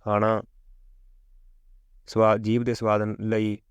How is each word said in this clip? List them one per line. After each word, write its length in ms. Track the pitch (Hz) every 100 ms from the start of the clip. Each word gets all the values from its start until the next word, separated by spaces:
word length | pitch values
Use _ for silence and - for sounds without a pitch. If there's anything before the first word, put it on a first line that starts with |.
ਖਾਣਾ 400 | - 104 107 113 - _ - - - - - - _ - - - _ - _ - -
ਸਵਾਦ, 320 | - 110 107
ਜੀਭ 240 | 107 117
ਦੇ 100 | 120
ਸਵਾਦ 280 | 117 113 107 107 107
ਲਈ। 380 | 107 110 107 104 _